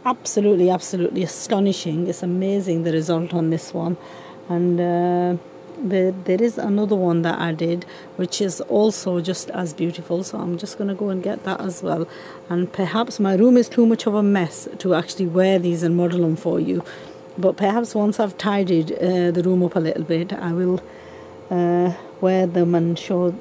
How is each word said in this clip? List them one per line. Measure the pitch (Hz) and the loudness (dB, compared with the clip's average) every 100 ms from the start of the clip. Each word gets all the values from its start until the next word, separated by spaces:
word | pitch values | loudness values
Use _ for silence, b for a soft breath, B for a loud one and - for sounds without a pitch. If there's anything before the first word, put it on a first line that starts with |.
| 254 | -2
absolutely, | 254 - 214 202 185 180 | -2 -2 2 4 4 4
absolutely | 180 - 185 175 190 | 2 -2 -2 -2 -2
astonishing. | 170 - - 202 196 190 170 156 180 | -4 -4 -2 2 2 0 -2 -2 -2
It's | 175 | -2
amazing, | 180 180 190 202 185 165 | -2 0 0 0 0 0
the | 165 | 0
result | 160 156 165 170 | 0 0 -2 -2
on | 175 160 | 0 0
this | 160 - | -2 -4
one. | 175 170 180 B B B B - | -4 -4 -6 B B B B -4
And, | 175 175 175 | 0 2 2
uh, | 175 175 180 175 180 175 - - - - | 2 2 2 2 0 -2 -6 -20 -18 -8
there, | 220 190 185 | -2 2 2
there | 190 180 185 | 0 0 2
is | 233 226 | 2 0
another | 214 202 208 202 | -2 0 2 2
one | 180 170 | 2 2
that | 165 - | 0 -2
I | 170 | -2
did, | 160 165 175 - B B - | -2 -2 -2 -6 B B -6
which | 180 - | -4 -2
is | 196 180 | -2 -4
also | - 208 220 202 190 175 | 0 2 2 0 -2 -2
just | 170 180 - | -2 -6 -6
as | - 175 | -6 -6
beautiful. | - 170 170 165 175 | -2 -4 -4 -4 -4
So | 190 214 | -4 -6
I'm | 175 175 | -4 -4
just | 202 - | -6 -6
gonna | 202 | -4
go | 185 202 | -2 -2
and | 185 | -2
get | 180 208 196 | -4 -4 -6
that | 190 | -6
as | 190 175 | -6 -6
well. | 180 170 165 B B B - | -4 -2 -4 B B B -4
And | 175 180 | -2 -2
perhaps | - 180 214 240 - | -2 -2 -2 -2 0
my | 196 190 | 2 6
room | 240 247 | 6 6
is | 233 | 4
too | - 226 | 4 4
much | 226 220 | 4 2
of | |
a | 208 | 2
mess | 202 202 165 - - - | 4 2 0 -4 -10 -4
to | 185 | 0
actually | 165 170 - 180 | 2 0 -2 0
wear | 175 190 190 | 4 4 4
these | 175 170 | 2 2
and | 170 175 | 2 4
model | 175 175 | 2 2
them | 165 160 | 2 0
for | - 175 | 0 0
you. | 160 175 B B B B - - | 0 -2 B B B B -14 0
But | 185 - | 0 2
perhaps | 196 226 226 214 | 2 2 0 0
once | 208 214 | 2 2
I've | 208 - | -2 -2
tidied, | 208 202 190 170 160 | 0 0 2 2 2
uh, | - 180 180 175 | 0 0 2 2
the | 175 | 2
room | 180 185 | 2 2
up | 175 175 | 2 0
a | |
little | 160 - | 0 -2
bit, | 160 165 180 | -2 -2 -2
I | - 175 | -6 -4
will, | 170 180 185 B B B B B B - | -2 0 -2 B B B B B B -4
uh, | 180 175 175 180 175 B - | 0 2 2 2 -2 B -2
wear | 190 190 180 | 2 4 2
them | 180 170 170 | 2 4 4
and | 170 165 | 2 0
show, | - 180 180 175 | -2 0 0 -2